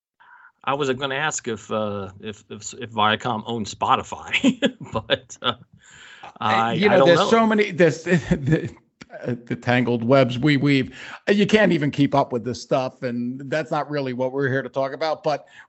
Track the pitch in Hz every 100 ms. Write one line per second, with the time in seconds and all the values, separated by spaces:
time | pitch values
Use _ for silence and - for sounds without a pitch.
0 | _ _ _ - - _ - 139 139 127
1 | 139 135 156 - 120 107 - 110 104 101
2 | 98 98 107 104 - 113 - - 113 110
3 | 104 107 131 110 117 117 101 - 104 120
4 | - - - - 269 - 262 - 139 110
5 | - 139 - - 123 110 - _ _ -
6 | - - - - 110 110 113 156 202 202
7 | 175 170 - 226 226 214 208 175 165 -
8 | 175 175 - 175 131 156 127 - _ -
9 | - - 127 117 - 117 - 123 120 120
10 | 113 135 123 123 147 139 143 135 127 -
11 | - - - 208 202 214 196 165 143 123
12 | 139 139 135 123 113 117 - 143 127 -
13 | 127 120 120 131 135 151 156 156 139 147
14 | 131 123 131 135 135 135 123 135 135 139
15 | 160 151 156 143 - -